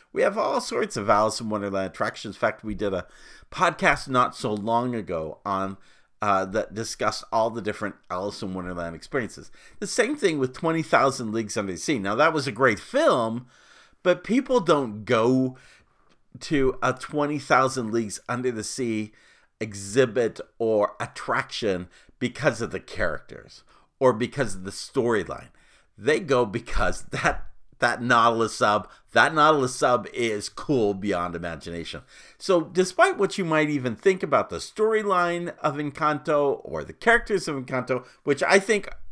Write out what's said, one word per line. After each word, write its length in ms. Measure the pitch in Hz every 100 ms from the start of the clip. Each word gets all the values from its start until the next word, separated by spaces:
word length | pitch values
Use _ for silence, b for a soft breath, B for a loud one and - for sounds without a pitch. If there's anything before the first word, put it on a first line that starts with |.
| b
We 80 | -
have 160 | 208 214
all 240 | - 269
sorts 340 | - - 214
of 140 | 117 101
Alice 320 | 104 110 -
in 80 | 110
Wonderland 380 | 104 101 98 95
attractions. 480 | - 110 - 104
In 40 | -
fact, 240 | 113 -
we 120 | 110
did 180 | 95 101
a 140 | 92 - B B B B
podcast 560 | - 175 - 185 143 139
not 280 | 127 123
so 180 | - 120
long 420 | 107 110 117 123
ago 440 | 117 90 82 78 -
on, 320 | 101 95 98 98 b b b -
uh, 240 | 104 95
that 280 | 95 107 -
discussed 520 | 101 110 - 107 - -
all 180 | 113 113
the 120 | 113
different 340 | 98 - 104 - -
Alice 320 | 90 101 -
in 120 | 98
Wonderland 420 | 92 90 87 85
experiences. 560 | 82 - 135 107 - - b b b
The 80 | 202
same 280 | - 240
thing 240 | 302 190 147
with 140 | 131
Twenty 300 | - 165 160
thousand 500 | 156 127 135 131 110
Leagues 240 | 110 104 113
Under 160 | 98
the 40 | 85
Sea. 220 | - 127
Now, 160 | 98
that 180 | 113 160
was 140 | 156 131
a 40 |
great 280 | 107 131 104
film, 680 | - - 311 139 113 120 - b b b b b
but 200 | 180 180
people 360 | - 247 269 247
don't 440 | 170 147 117 107
go 540 | 101 117 117 131 131 131 b b b b b b _ -
to 360 | - 143 131 -
a 100 | 127
Twenty 460 | - - 147 147 147
thousand 520 | 131 131 131 131 110
Leagues 280 | 117 104 - -
Under 220 | 123 123
the 120 | 110
Sea 500 | 104 - 120 107 107 b b b b -
exhibit 800 | 110 101 98 123 123 123 113 - - -
or 360 | 113 107 101 -
attraction 880 | - - - 120 - - 107 90 87 b b -
because 420 | 123 - 147 107
of 100 | 110
the 80 | 95
characters 840 | - 98 87 71 - - - - _ b b -
or 160 | 131
because 420 | 110 123 143 113
of 80 | 98
the 60 | 95
storyline. 800 | - - 135 117 107 82 64 64 b b b b -
They 220 | 113 156
go 260 | 147 127
because 580 | 110 117 - - 92 - -
that, 340 | 127 - - - - - -
that 220 | 120 120
Nautilus 540 | 120 120 117 113 110
sub, 340 | - 110 104 - b b
that 220 | 117 139
Nautilus 420 | 156 156 147 127
sub 320 | - 135 120 -
is 340 | 117 117 104 -
cool 460 | - - 127 104
beyond 420 | 98 98 90 87
imagination. 680 | 85 85 80 87 85 80 - - B B B
So 240 | - 175
despite 560 | 165 180 185 - 339 185
what 200 | 190 -
you 60 |
might 260 | 165 156 151
even 280 | 143 123 104
think 260 | 190 185
about 260 | 170 131 -
the 80 | -
storyline 960 | - - 220 214 202 180 175 175 175 -
of 160 | 151
Encanto 840 | 143 147 147 151 147 160 147 143 -
or 220 | - 80
the 80 | -
characters 560 | - 233 226 233 190 -
of 80 | 135
Encanto, 480 | 127 131 123 127 B B
which 200 | 147 135
I 160 | - 294
think 280 | - 208 - - -